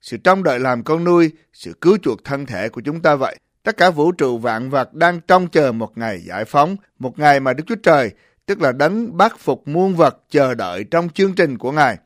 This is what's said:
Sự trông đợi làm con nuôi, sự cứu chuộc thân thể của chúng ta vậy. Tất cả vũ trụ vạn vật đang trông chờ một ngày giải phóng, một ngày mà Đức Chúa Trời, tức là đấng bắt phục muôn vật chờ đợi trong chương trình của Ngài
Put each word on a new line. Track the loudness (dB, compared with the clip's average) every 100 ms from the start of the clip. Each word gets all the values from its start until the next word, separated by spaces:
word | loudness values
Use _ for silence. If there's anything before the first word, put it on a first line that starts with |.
Sự | -12 -2
trông | 2 2
đợi | 2 0
làm | -2 -2
con | -2 -2
nuôi, | 2 4 2 -2 _
sự | _ -18 -2
cứu | 2 2
chuộc | 0 -6
thân | -8 -8 -6
thể | -6 -8
của | -8
chúng | -8 -2
ta | 0
vậy. | 2 -2 -6 _ _
Tất | -8 2
cả | 2
vũ | 4 0
trụ | 2 -2 -2
vạn | -4 -4 -4
vật | -4 -4
đang | 0 0 0
trông | 2 2 2
chờ | 0 0
một | -2 -8 -6
ngày | -8 -8
giải | -10 -8
phóng, | -2 0 0 -2 _ _
một | -12 0
ngày | 2 4
mà | 2
Đức | -4 -6
Chúa | -2
Trời, | 2 2 2 -8 _ _ -8
tức | -2
là | -2
đấng | 0 0 0 -6 0
bắt | 0 0
phục | -4 -4 -4
muôn | -2 0 2
vật | 2 0 _
chờ | 0 0
đợi | -2 -6 -6
trong | -2 -2 -2
chương | -2 -2
trình | 2 0 0
của | -4
Ngài | 2 2 0